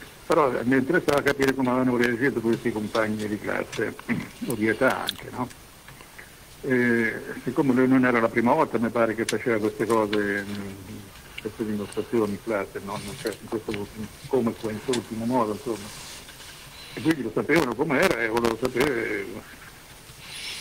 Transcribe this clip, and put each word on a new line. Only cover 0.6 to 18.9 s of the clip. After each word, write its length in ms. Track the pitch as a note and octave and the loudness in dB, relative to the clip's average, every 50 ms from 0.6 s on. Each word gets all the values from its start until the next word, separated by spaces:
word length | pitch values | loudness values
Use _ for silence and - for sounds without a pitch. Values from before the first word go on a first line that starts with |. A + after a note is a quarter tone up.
| A#2 | 2
mi 140 | A#2+ C3+ C3+ | 4 4 4
interessava 440 | C3+ - E3+ F3+ - D3 C#3+ C#3+ | 4 4 2 2 4 4 2 4
capire 320 | - C#3 C#3 - C3+ C3+ C3+ | 4 2 2 4 2 2 2
come 160 | C3+ C3 B2 | 2 2 2
avevano 260 | B2 B2+ B2+ B2+ B2 | 4 4 4 4 4
reagito 440 | A#2+ A#2+ A#2+ A#2+ A2 C3 C#3 A2+ A#2 | 4 4 2 2 2 2 2 2 2
questi 300 | A2 A2+ A2+ A2 - A#2+ | 2 2 2 2 2 -2
compagni 560 | G#2 A2 G#2+ G#2 - A#2 A2 G#2+ G#2+ G#2+ G#2+ G#2 | -2 0 -4 0 0 2 2 2 0 -4 -2 -4
di 100 | G#2+ G2 | -4 -4
classe, 540 | F#2+ G2 G2 G2 F#2 - - - A2 - - - | -4 -4 -2 -2 -4 -4 -4 -4 -4 -4 -4 -8
<clears throat> 460 | - - - - - - - - - F3 | -4 -4 -2 -2 -2 -8 -10 -8 -4 -4
o 60 | B2 | -2
di 100 | G#2 G#2+ A2 | 0 2 0
età 340 | G#2+ - C3 B2+ G2 F#2 F2+ | 2 4 2 2 2 2 -2
anche, 220 | - - - - - | -6 -6 -8 -10 -12
no? 180 | - B2 B2+ C3 - - - - - - - - - - - - - - - - - - - - - - | -8 -6 -8 -8 -8 -18 -20 -20 -20 -20 -20 -20 -20 -20 -20 -20 -20 -20 -20 -20 -20 -20 -20 -20 -20 -10
Eh, 520 | - C#3+ B2+ B2 B2 A#2+ A#2 A#2 A2+ A2+ A2 - - - - - - | -2 0 2 2 4 4 4 4 2 0 -2 -4 -8 -8 -10 -6 -6
siccome 280 | C3 - E3 D3 C3+ A#2+ | -4 0 2 2 4 4
lui 140 | B2+ C3 B2+ | 4 6 6
non 160 | C3 C3 B2+ | 6 6 6
era 160 | B2+ A#2+ A#2 | 6 4 4
la 100 | A2+ A2+ | 4 4
prima 220 | - A#2+ A2 A#2+ | 2 2 4 4
volta, 280 | C#3+ D#3+ D3 - - A2+ | 6 4 4 2 2 0
mi 100 | A#2 A2 | 0 0
pare 240 | - A#2+ A2+ A2 G#2 | 2 2 2 2 2
che 120 | A2+ A2 | 0 -2
faceva 340 | - A#2 G#2 - B2+ A2+ G#2+ | 0 0 -2 0 2 2 2
queste 260 | G#2 G#2+ - - A#2 | 2 0 0 0 0
cose, 580 | G2+ A#2 A2 G#2+ G2+ G#2+ G#2 G#2 G2+ G2+ G2+ G2+ G2+ | 2 4 4 4 2 2 0 2 2 0 -2 -2 -4
mm, 180 | G#2 G#2 G2+ G2 G2 G2 G2 G2+ G#2+ G#2 - - - - - - - - | -6 -8 -8 -10 -10 -12 -12 -14 -14 -14 -14 -16 -18 -20 -18 -16 -16 -10
queste 260 | - A2 - - A2+ G#2+ | -10 -10 -6 -4 -4 -2
dimostrazioni 640 | G#2+ G#2 G2+ - - A2 G2 - A#2+ A#2 G#2+ G2+ | -2 -4 -4 -4 -4 -6 -4 0 2 2 2 2
in 60 | G2+ F#2+ - | 0 -4 -4
classe, 380 | A2 A2 G2 F#2+ - - G2+ G2 | -2 -2 -2 -2 -4 -6 -10 -8
no? 160 | G2+ G2 - G2 | -6 -8 -8 -8
Non 100 | G2+ G2 - | -8 -10 -6
certo 160 | - A2+ F#2+ - - | -6 -6 -6 -6 -8
in 40 | G#2 | -6
questo 200 | A#2 G#2+ - - G#2+ G2+ | -6 -6 -4 -4 -6 -6
ultimo, 300 | G2+ - - A2 G#2+ - - - - | -6 -8 -8 -10 -10 -12 -12 -14 -8
come 240 | - - B2+ A#2 A#2 - - | -2 0 2 2 2 -2 -2
in 180 | - G#2+ G#2+ G2+ | -6 -6 -6 -6
questo 100 | - - B2 A#2 | -2 -2 -2 -2
ultimo 260 | G#2+ - A#2 A2+ A2+ | -2 -4 -8 -4 -2
modo, 260 | A#2 B2+ B2 A2+ G#2+ | 0 2 2 2 2
insomma. 360 | G#2 G2+ - B2 A2 G2+ G2+ G#2 - - - - - - - - - - - - - - - - - - - - - | 0 -4 -4 -6 -6 -6 -6 -12 -14 -14 -14 -14 -16 -16 -16 -18 -18 -18 -18 -18 -18 -18 -18 -18 -18 -18 -16 -12 -10
E 60 | - | -2
quindi 200 | A2 D#3+ E3 C#3+ | 0 0 0 0
lo 100 | A2+ A2 | -2 -4
sapevano 440 | - B2+ G#2+ - D3 E3+ D3 B2 - | -2 -2 0 2 2 2 2 2 0
com'era 440 | B2+ D3+ E3 D#3+ D3+ F#3+ F#3+ - A2+ A#2 | -2 0 0 2 2 4 2 2 2 0
e 40 | A2 | 0
volevo 300 | A2+ A#2 A#2 A#2 A2+ A2+ | 0 2 2 2 0 0
sapere 1000 | B2+ B2 B2 A#2+ C3+ D3+ | -2 -2 0 0 0 2